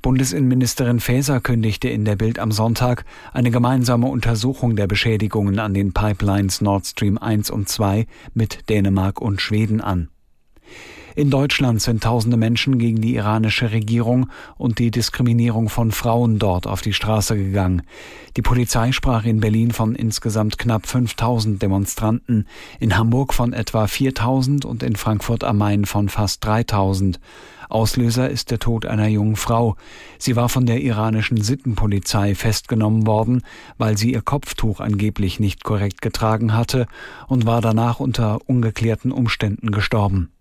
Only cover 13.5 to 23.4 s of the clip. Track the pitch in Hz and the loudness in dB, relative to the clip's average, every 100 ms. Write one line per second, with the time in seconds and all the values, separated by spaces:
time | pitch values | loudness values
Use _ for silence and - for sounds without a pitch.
13.5 | - 120 110 107 120 117 123 127 - - | 0 0 0 0 0 2 2 0 -6 -20
14.5 | - 123 107 117 117 110 - 120 117 117 | -4 -4 0 0 0 -2 0 2 4 2
15.5 | 110 110 - 113 104 120 117 120 107 104 | 0 0 0 0 0 0 2 2 2 2
16.5 | 90 101 107 - 98 104 110 101 107 98 | 0 -2 -4 -4 -2 0 0 0 -2 0
17.5 | 101 92 92 - - - - - - 113 | 0 0 0 -4 -18 -20 -20 -10 -2 0
18.5 | 123 120 120 113 131 139 113 113 110 107 | 2 2 0 0 0 0 0 2 2 2
19.5 | 110 117 113 110 120 113 107 117 107 107 | 2 2 0 -2 0 -2 -2 -2 0 -2
20.5 | - 120 110 - 127 117 - 117 120 110 | -2 -2 -2 0 0 0 -2 0 0 0
21.5 | 98 101 95 98 - 110 113 - 113 107 | 0 0 0 0 -2 0 -2 0 0 0
22.5 | - - - 113 95 113 123 135 - | -10 -20 -4 0 2 4 2 2 2